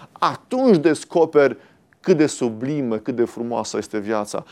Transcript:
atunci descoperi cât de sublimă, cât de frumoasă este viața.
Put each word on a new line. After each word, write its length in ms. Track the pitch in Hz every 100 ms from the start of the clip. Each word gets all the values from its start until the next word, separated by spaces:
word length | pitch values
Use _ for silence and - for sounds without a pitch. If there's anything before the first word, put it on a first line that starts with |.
| -
atunci 640 | - 165 131 - 254 262 175
descoperi 800 | 165 147 - 175 160 147 135 110 _ _ _ _
cât 160 | - 160
de 100 | 151
sublimă, 680 | - 123 110 127 151 123 107
cât 200 | 131 117
de 80 |
frumoasă 520 | 117 117 120 117 107 107
este 220 | 104 110
viața. 460 | 101 107 104 - -